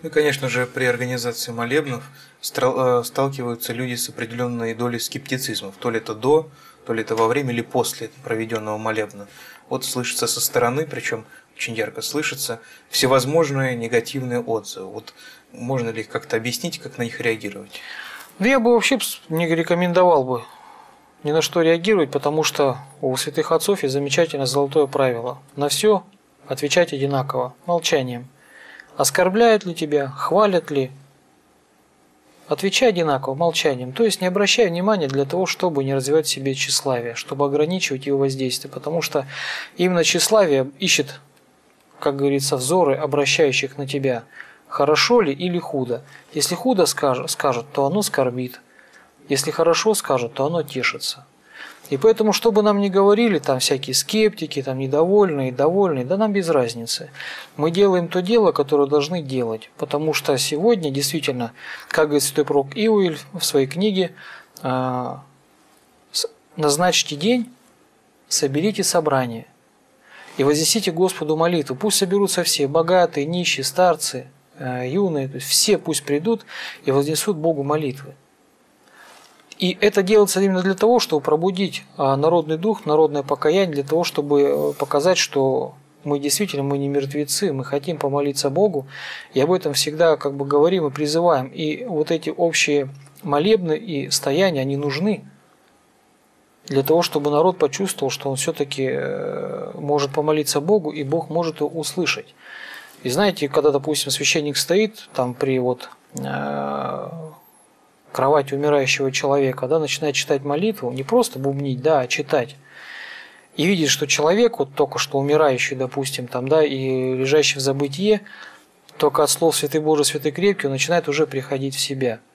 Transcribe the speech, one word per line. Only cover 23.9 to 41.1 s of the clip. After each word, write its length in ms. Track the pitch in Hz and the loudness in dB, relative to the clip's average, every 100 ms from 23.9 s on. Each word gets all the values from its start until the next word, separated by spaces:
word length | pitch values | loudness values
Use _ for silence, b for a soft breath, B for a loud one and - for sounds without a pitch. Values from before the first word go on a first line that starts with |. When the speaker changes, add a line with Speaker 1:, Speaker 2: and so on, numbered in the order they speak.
Speaker 2:
замечательное 520 | 139 143 139 165 147 131 | -2 0 2 0 0 0
золотое 400 | 135 143 151 139 | 0 2 2 2
правило. 520 | 139 131 117 123 135 - - | 2 0 0 -6 -10 -14 -4
На 120 | 143 | -2
всё 360 | - 214 202 - _ _ _ - | 2 2 2 0 _ _ _ -10
отвечать 460 | 135 147 175 170 | -4 0 2 2
одинаково, 640 | 143 139 139 135 127 123 - - | 0 -2 0 -2 -4 -4 -6 -2
молчанием. 640 | 170 165 151 127 120 127 B B B B B B - | -2 2 0 0 -8 -12 B B B B B B -2
Оскорбляют 680 | 135 - 180 202 233 214 | 0 2 2 6 6 6
ли 100 | 190 | 0
тебя, 340 | 165 156 147 139 | -6 -2 0 -2
хвалят 600 | 139 - 180 208 180 165 | -6 0 2 4 2 0
ли, 200 | 139 131 - - _ _ _ _ _ _ _ _ _ _ _ _ _ - | -2 -2 -6 -20 _ _ _ _ _ _ _ _ _ _ _ _ _ -6
отвечай 420 | 151 196 - 262 | -4 -2 4 4
одинаково, 440 | 175 160 135 135 | 4 0 0 -2
молчанием. 580 | 135 170 160 156 127 127 | 0 0 2 0 -2 -6
То 120 | 135 | 0
есть 160 | 226 - | 0 2
не 60 | 185 | -2
обращай 420 | 180 202 - 214 | 0 2 4 2
внимания 400 | 170 190 208 143 | 2 0 0 0
для 160 | 135 | 0
того, 220 | 135 170 185 | 0 0 -2
чтобы 380 | - 185 143 | 0 0 0
не 100 | 135 | 0
развивать 320 | 139 131 156 151 | -2 2 0 0
в 40 | |
себе 240 | - 135 | -4 -4
тщеславие, 600 | 135 - - 139 123 120 | -4 -2 -2 -2 -2 -4
чтобы 320 | 117 - 139 143 | -10 -10 -2 0
ограничивать 600 | 143 151 185 - 131 139 | 2 0 0 -2 -4 -2
его 120 | 139 | 0
воздействие. 520 | 139 135 127 123 139 | 0 0 -4 -4 -10
Потому 320 | 135 147 165 | -10 -6 -4
что 240 | 156 151 139 135 B B B - | -2 -4 -4 -10 B B B -2
именно 280 | 180 175 | 0 2
тщеславие 640 | 160 175 - 220 185 139 135 - | 2 2 4 4 6 4 0 -4
ищет, 420 | 185 - 135 | -2 0 -2